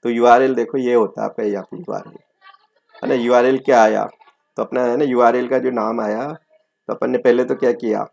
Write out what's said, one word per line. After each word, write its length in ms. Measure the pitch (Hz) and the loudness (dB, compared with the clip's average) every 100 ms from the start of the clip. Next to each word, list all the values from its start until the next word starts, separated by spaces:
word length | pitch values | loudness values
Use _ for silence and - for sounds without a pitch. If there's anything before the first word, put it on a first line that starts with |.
तो 60 | 120 | -4
यूआरएल 440 | 117 120 120 131 | 2 6 6 4
देखो 240 | 123 113 139 | -2 -4 -4
ये 160 | 123 | 0
होता 280 | 120 104 - | 2 0 -4
है 60 | 107 | -8
आपका 140 | - | -6
यहाँ 220 | 107 101 | -6 -6
पे 120 | 95 - | -8 -16
यूआरएल 420 | - 101 - - _ _ - _ _ _ _ | -12 -12 -12 -20 _ _ -20 _ _ _ _
है 140 | - - | -12 -4
ना। 60 | |
यूआरएल 440 | 135 120 123 123 131 | -2 2 4 4 0
क्या 240 | 131 123 | 2 4
आया, 260 | 110 107 107 _ _ _ _ - | 4 2 -4 _ _ _ _ -8
तो 60 | |
अपना 220 | 117 127 | -6 -2
है 120 | 123 120 | -2 -2
ना 80 | |
यूआरएल 440 | 147 123 120 123 123 | 0 4 4 2 -2
का 100 | 131 | -2
जो 120 | 127 | -2
नाम 300 | 120 107 117 | -4 -4 -4
आया, 260 | 107 110 143 160 _ _ _ _ - | -4 -6 -8 -12 _ _ _ _ -12
तो 60 | |
अपन 160 | - 123 | -6 -2
ने 80 | 127 | 0
पहले 260 | 123 120 | 2 2
तो 100 | 123 | 0
क्या 180 | 131 127 | -2 -2
किया? 320 | 120 117 104 101 | -2 -4 -4 -6